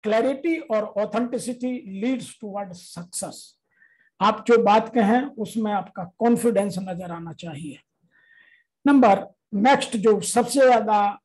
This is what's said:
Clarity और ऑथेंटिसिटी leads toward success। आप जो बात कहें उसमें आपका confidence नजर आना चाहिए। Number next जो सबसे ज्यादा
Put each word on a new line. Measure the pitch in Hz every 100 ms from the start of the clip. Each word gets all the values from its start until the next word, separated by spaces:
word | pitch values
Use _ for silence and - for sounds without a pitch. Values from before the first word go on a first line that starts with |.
Clarity | 214 220 262 269 339 320
और | - 220
ऑथेंटिसिटी | 208 202 214 220 240 247 240 247 247 247 196 190
leads | 233 262 180 -
toward | 214 202 196
success। | 175 - - 175 - 185 - - _ _ _ _ _ _ _
आप | 202 214 -
जो | 233
बात | 196 214 220
कहें | 247 202 240
उसमें | 285 - 208 233 214
आपका | 202 180 -
confidence | 175 _ 233 233 233 196 202 180
नजर | 190 175 180
आना | 170 165
चाहिए। | 156 170 143 156 - _ _ _ _ _ _ _ _ _ _ 285
Number | 285 233 196 - _ _
next | 202 247 269 - 226
जो | 220 202
सबसे | 170 240 240 277
ज्यादा | 262 233 214 208 202 202